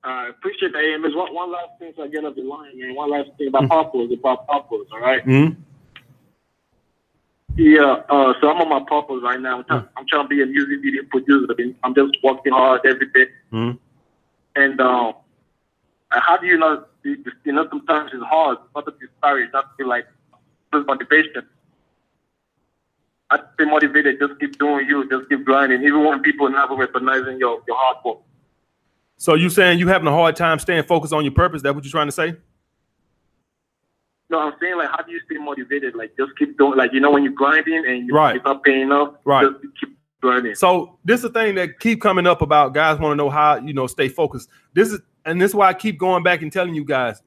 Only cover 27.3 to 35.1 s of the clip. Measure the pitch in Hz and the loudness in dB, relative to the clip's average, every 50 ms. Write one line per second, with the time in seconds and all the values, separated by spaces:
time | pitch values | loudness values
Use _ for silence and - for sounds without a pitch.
27.3 | 127 127 127 123 117 113 _ - 117 123 135 127 131 - - 123 110 - _ _ | -6 -4 -4 -4 -4 -4 _ -8 -4 0 0 0 0 -2 -6 -10 -10 -10 _ _
28.3 | _ _ _ _ _ _ _ _ _ _ _ _ _ _ _ _ _ _ - - | _ _ _ _ _ _ _ _ _ _ _ _ _ _ _ _ _ _ 0 2
29.3 | 156 156 170 180 175 190 190 180 175 175 180 175 190 185 160 156 143 160 170 165 | 2 4 2 2 4 4 6 6 6 4 2 2 2 2 2 2 2 4 4 2
30.3 | 156 - 175 165 160 151 - - 180 165 143 - 180 165 151 156 160 151 151 139 | 2 2 0 0 0 -2 -2 -2 -2 -2 0 2 0 0 0 -2 -4 -2 -2 0
31.3 | 135 - 170 180 160 156 131 139 143 147 139 135 139 165 151 147 139 - 160 160 | 2 2 0 2 0 -2 -4 -4 -4 -4 -6 -6 -4 -2 -2 -2 -2 -4 -4 -4
32.3 | 170 165 _ _ _ _ _ _ _ _ _ _ _ _ _ _ _ _ _ _ | -4 -8 _ _ _ _ _ _ _ _ _ _ _ _ _ _ _ _ _ _
33.3 | _ _ _ _ _ _ _ _ _ _ _ _ _ _ _ _ _ _ _ _ | _ _ _ _ _ _ _ _ _ _ _ _ _ _ _ _ _ _ _ _
34.3 | 165 160 151 151 143 - 170 180 180 170 160 143 - 156 170 170 | -4 -4 -2 -4 -6 -6 -6 -6 -4 -4 -4 -4 -6 -8 -10 -10